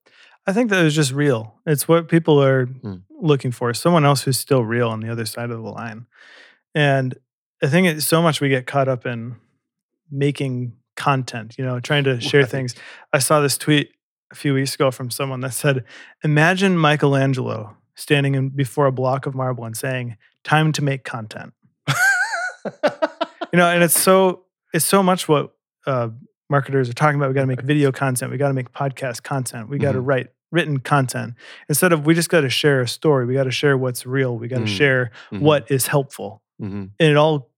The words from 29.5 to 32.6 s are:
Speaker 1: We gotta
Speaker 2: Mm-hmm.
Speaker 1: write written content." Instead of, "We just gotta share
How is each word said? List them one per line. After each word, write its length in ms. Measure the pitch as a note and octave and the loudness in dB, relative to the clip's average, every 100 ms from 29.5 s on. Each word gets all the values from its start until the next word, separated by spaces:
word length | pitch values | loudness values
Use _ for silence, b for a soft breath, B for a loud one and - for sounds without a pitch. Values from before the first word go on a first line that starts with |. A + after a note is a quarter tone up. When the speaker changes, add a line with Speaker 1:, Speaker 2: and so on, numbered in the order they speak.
| A#2+ A2+ | -10 -8
Speaker 1:
We 100 | C#3+ | -4
gotta 200 | C#3+ C3 | -2 0
Speaker 2:
Mm-hmm. 80 | B2+ | 0
Speaker 1:
write 220 | B2+ - _ _ | -2 -2 _ _
written 300 | D#3+ D3+ C#3 | -2 -2 -4
content." 540 | - D3 C3 B2 A#2 A#2+ B B B | 0 0 0 -4 -10 -14 B B B
Instead 240 | D3 F#3 | 0 2
of, 120 | E3 | 2
"We 100 | D3 | 4
just 160 | E3 E3 | 2 4
gotta 180 | F3 C3+ | 2 2
share 300 | - | 2